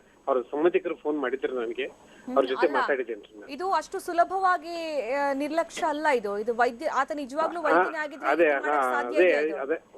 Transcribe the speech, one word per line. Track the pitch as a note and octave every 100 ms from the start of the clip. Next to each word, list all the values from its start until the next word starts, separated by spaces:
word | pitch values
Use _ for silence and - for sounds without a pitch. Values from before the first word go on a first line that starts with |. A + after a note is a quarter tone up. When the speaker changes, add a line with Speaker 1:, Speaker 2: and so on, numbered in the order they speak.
| - _ -
Speaker 1:
ಅವ್ರ | C3
ಸಂಬಂಧಿಕರು | A#2 D3 E3 F3+ E3+ D#3+
ಫೋನ್ | D3+ D3+
ಮಾಡಿದ್ರು | C3 B2+ C#3+ B2+
ನನಗೆ, | A#2 A#2 C#3
Speaker 2:
ಹ್ಮ್. | - - - - B3+
Speaker 1:
ಅವ್ರ | C#4
ಜೊತೆ | C3 -
Speaker 2:
ಅಲ್ಲ, | C#3+
Speaker 1:
ಮಾತಾಡಿದ್ದೇನೆ | B3 C#3 A#2 A2 G2+ -
ನಾನು. | -
Speaker 2:
ಇದು | C#4 F#4
ಅಷ್ಟು | F4 D4+ F#4+
ಸುಲಭವಾಗಿ, | - E4+ E4+ F#4+ F#4+ F4+ D#4 E4+ E4 D4 G#3+
ಆ, | C#4 C#4+
ನಿರ್ಲಕ್ಷ್ಯ | C#4 C#4+ D#4+ E4 - E4+
ಅಲ್ಲ | D4 D#4
ಇದು. | C#4 G3+ G3+
ಇದು | G#3+ A3+
ವೈದ್ಯ, | A#3+ A#3 D4+
ಆತ | G#3+ C4+
ನಿಜವಾಗ್ಲೂ | D4+ C4+ C#4 D#4+ E4+
Speaker 1:
ಆ, |
Speaker 2:
ವೈದ್ಯನೇ | D4+ D#4+ F#4 D#4
ಆಗಿದ್ರೆ | D4+ C#4 C#3
ಈ |
Speaker 1:
ಅದೇ, | D3+ E3
Speaker 2:
ರೀತಿ | C#3+ -
ಮಾಡಕ್ | D3 C3
Speaker 1:
ಆ, | B2
Speaker 2:
ಸಾಧ್ಯ | A#2+ -
Speaker 1:
ಅದೇ, | F3+
Speaker 2:
ಇದೆಯಾ | D3
ಇದು? | D3+ D3
Speaker 1:
ಅದೇ, | C3+ D#3+ -